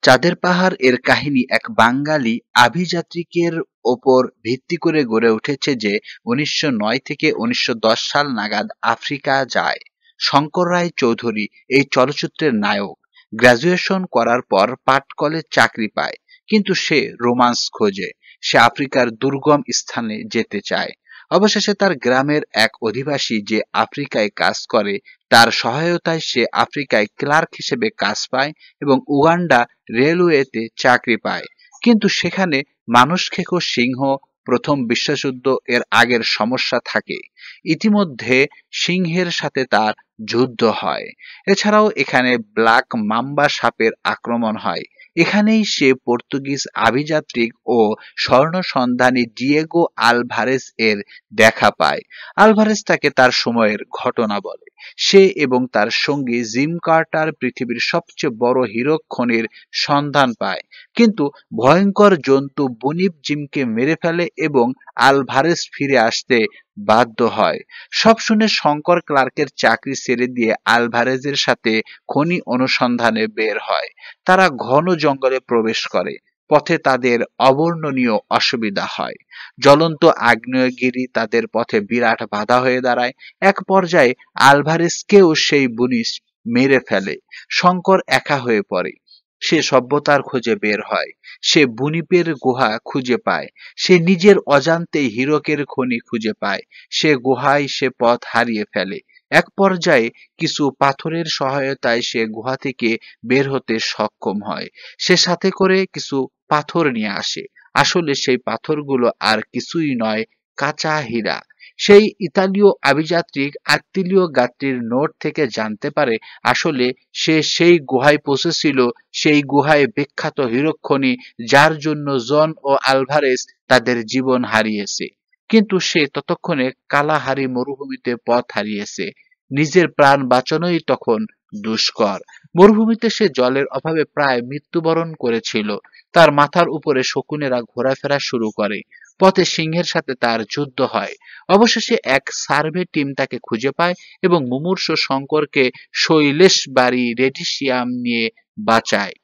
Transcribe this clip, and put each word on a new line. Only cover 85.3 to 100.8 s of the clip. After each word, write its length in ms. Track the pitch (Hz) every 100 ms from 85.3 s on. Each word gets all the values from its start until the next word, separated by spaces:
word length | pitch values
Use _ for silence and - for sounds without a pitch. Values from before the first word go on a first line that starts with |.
| 151
সেই 300 | - 147 135
বুনিস 420 | 113 123 123 113 - _ _ -
মেরে 340 | 120 135 135
ফেলে। 360 | - 101 95 - _ - -
শঙ্কর 500 | - 180 180 175 185 -
একা 300 | 131 - 147
হয়ে 260 | 120 110 98
পড়ে। 240 | 92 90 - _ _ _ _
সে 160 | - 165
সভ্যতার 600 | - 131 123 143 147 139
খোঁজে 340 | - 127 117 107
বের 240 | 104 104 -
হয়। 240 | 101 - - - -
সে 180 | - 170 139
বুনিপের 640 | 110 139 165 151 175 170 143
গুহা 360 | 131 123 120 107 -
খুঁজে 320 | 139 123 113
পায়। 300 | - 85 71 _ - -
সে 160 | - 185
নিজের 380 | 165 190 196 196 -
অজান্তেই 600 | 143 139 165 170 160 135
হীরকের 520 | 107 135 151 - 147 143
খনি 340 | - 123 117
খুঁজে 340 | - 120 110 104
পায়। 240 | 104 98 - - -
সে 180 | - 156 135
গুহায় 500 | 120 123 139 143 139
সে 200 | - 131 -
পথ 200 | 117 120 -
হারিয়ে 380 | 117 120 110 104
ফেলে। 260 | - 95 101 _ _ _
এক 140 | 151 175 -
পর্যায়ে 500 | 196 185 170 143 117 - _ _
কিছু 260 | 160 - 143
পাথরের 480 | -